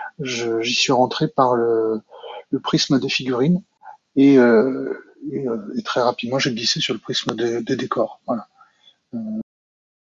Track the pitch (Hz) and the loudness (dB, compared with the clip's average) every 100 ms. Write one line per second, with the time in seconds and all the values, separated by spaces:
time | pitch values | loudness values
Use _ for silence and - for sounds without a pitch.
0 | - - 131 120 117 113 117 120 - 123 | -14 -10 -8 -4 -2 -2 0 0 2 2
1 | 123 - 156 - 127 123 117 113 110 110 | 2 0 -2 2 2 2 2 2 0 -2
2 | - - - - - 135 - 160 - 135 | -6 -18 -18 -18 -6 -6 0 0 2 0
3 | 131 - 131 120 147 180 - _ - - | 0 -4 -2 0 2 0 -4 _ -20 -20
4 | _ 135 139 135 120 113 131 135 131 - | _ 4 8 8 8 6 4 -2 -6 -10
5 | - _ 147 135 131 113 104 123 - 131 | -14 _ -10 -6 -4 -6 -6 -8 -4 0
6 | 120 120 117 131 135 117 117 156 - 113 | 0 -2 -4 -2 -2 -2 -4 -2 -4 -6
7 | - 120 - 113 117 117 113 120 101 123 | -6 -4 -4 -2 -2 -2 -4 -4 -4 -4
8 | 110 - - 117 - _ _ _ _ _ | -4 -6 -8 -8 -8 _ _ _ _ _
9 | _ 117 107 110 - _ _ _ _ _ | _ -10 -8 -8 -10 _ _ _ _ _
10 | _ | _